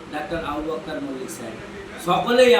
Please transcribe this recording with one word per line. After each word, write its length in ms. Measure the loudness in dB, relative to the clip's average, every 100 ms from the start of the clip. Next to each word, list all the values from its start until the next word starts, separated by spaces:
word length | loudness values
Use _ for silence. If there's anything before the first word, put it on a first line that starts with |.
| -10
ডাক্তার 280 | -8 -6 -6 -4
আবু 120 | -6 -4
বকর 280 | -6 -6 -8
মল্লিক 260 | -6 -8 -8 -10
সাহেব। 200 | -10 -12 -12 -14 -14 -8 0
সকলেই 440 | 0 4 6 8 8